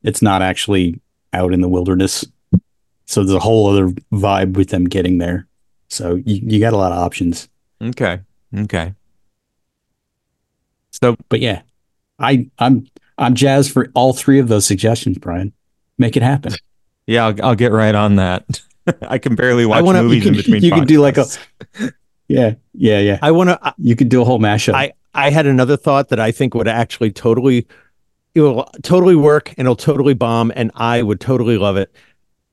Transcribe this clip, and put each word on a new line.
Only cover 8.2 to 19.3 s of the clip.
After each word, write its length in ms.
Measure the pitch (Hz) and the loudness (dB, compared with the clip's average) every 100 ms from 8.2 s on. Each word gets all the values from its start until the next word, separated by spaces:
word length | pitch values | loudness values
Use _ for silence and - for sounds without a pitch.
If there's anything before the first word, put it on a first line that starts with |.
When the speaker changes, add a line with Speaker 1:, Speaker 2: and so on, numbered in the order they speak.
| - _ - 101 | -12 _ -12 -8
Speaker 2:
Okay. 380 | 104 92 82 98 _ _ _ _ _ _ _ _ _ _ _ _ _ _ _ _ _ _ _ | -6 -6 -8 -12 _ _ _ _ _ _ _ _ _ _ _ _ _ _ _ _ _ _ _
So, 260 | - 123 117 - | -2 -2 -2 -4
Speaker 1:
But 120 | 117 | -2
yeah, 220 | 123 98 _ _ _ _ _ - | -2 -6 _ _ _ _ _ -6
I, 300 | 117 135 120 - | 0 0 -2 -2
I'm, 280 | 123 123 - _ _ - | 0 0 -2 _ _ -4
I'm 160 | 123 | -2
jazzed 380 | 117 139 135 143 | 2 2 2 0
for 180 | 131 - | -2 -2
all 180 | 123 131 | 0 0
three 260 | 127 - 139 | 0 2 2
of 100 | 120 | 4
those 180 | 107 - | 0 0
suggestions, 520 | 98 110 113 - 92 | 0 -2 -2 -4 -6
Brian. 340 | 92 87 98 - _ _ _ - | -6 -8 -8 -12 _ _ _ -2
Make 180 | 120 113 | 0 0
it 60 | |
happen. 300 | 120 143 - 110 _ _ _ _ - | 0 0 -4 -12 _ _ _ _ -2
Speaker 2:
Yeah, 200 | 117 113 | 0 0
I'll, 180 | 104 | 0
I'll 100 | 127 | 0
get 180 | 113 123 | 2 2
right 220 | 110 107 | 2 2
on 220 | 104 104 98 | 2 2 2
that. 280 | 92 90 - - _ _ | 2 -4 -8 -12 _ _
<laughs> 260 | - - | -6 -6
I 160 | - 135 | -6 -4
can 160 | 135 | -2